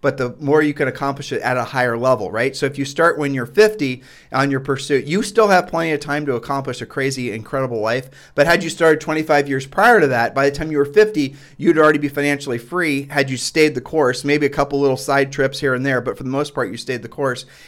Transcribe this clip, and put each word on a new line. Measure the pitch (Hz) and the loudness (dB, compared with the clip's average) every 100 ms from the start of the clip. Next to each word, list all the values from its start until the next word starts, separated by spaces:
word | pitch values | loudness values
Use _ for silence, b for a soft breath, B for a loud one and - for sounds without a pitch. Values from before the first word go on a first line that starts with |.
but | 143 139 | -2 -2
the | 123 - | -4 -4
more | 143 156 | 2 2
you | 151 | 2
can | 143 135 | 0 -4
accomplish | 127 139 139 143 | -4 -6 -6 -6
it | 127 | -4
at | 123 127 | -2 -2
a | |
higher | 113 135 123 117 | -2 -2 0 2
level, | 127 123 92 | 2 2 0
right? | 107 131 135 | -2 -2 -2
So | 139 | -4
if | 139 | -4
you | |
start | 135 - 165 151 | -4 2 2 2
when | 143 | -2
you're | 135 131 | -4 0
fifty | 202 214 214 139 123 B B B | 4 4 2 -4 -4 B B B
on | 131 139 | 0 0
your | 135 | 0
pursuit, | 139 135 - 139 139 | -2 -4 0 0 0
you | 185 | -2
still | 202 - 208 | 0 2 4
have | 185 180 | 4 2
plenty | 165 165 | -2 -2
of | 147 | -2
time | 147 147 147 | -2 -4 -2
to | |
accomplish | 117 - 139 135 123 | -4 -4 -6 -6 -8
a | 117 | -8
crazy, | 143 135 127 123 | -4 -4 -2 -6
incredible | 110 110 135 131 117 | -6 -6 -4 -4 -2
life. | 110 127 135 B B | -2 -2 -4 B B
But | - 160 | 2 4
had | 175 | 2
you | 165 | 0
started | - 160 156 | 2 4 4
twenty-five | 160 156 156 147 143 | 0 -2 2 2 2
years | 135 | -4
prior | - - 226 220 | -4 2 4 6
to | 143 | 4
that, | 120 117 | 2 0
by | 135 139 | 0 0
the | |
time | 139 156 | 0 -2
you | 147 | 0
were | |
fifty, | 143 202 214 156 135 B B - | 2 4 4 2 -4 B B -2
you'd | 156 160 | 2 4
already | 151 151 | 4 4
be | 143 | 0
financially | 143 143 143 143 120 | -2 -2 -2 -4 -8
free | - 180 165 139 | -6 -2 -2 -2
had | 139 147 135 | -2 -2 -2
you | 127 | -4
stayed | - 160 156 127 | -2 2 2 2
the | |
course, | - 156 127 127 | -2 2 2 0
maybe | 143 147 | 0 2
a | 139 | 2
couple | 139 139 139 | 0 -2 0
little | 143 131 | 0 0
side | - 139 135 | -2 -2 -2
trips | 139 135 135 | -2 -2 -2
here | 139 | -2
and | 127 139 | -2 0
there, | 127 | -2
but | 120 101 | -2 -6
for | |
the | 131 | -4
most | 135 147 | -4 -4
part, | 135 107 | -6 -6
you | 113 | -8
stayed | - 123 | -8 -8
the | 113 | -8
course. | - 135 123 B B | -6 -4 -4 B B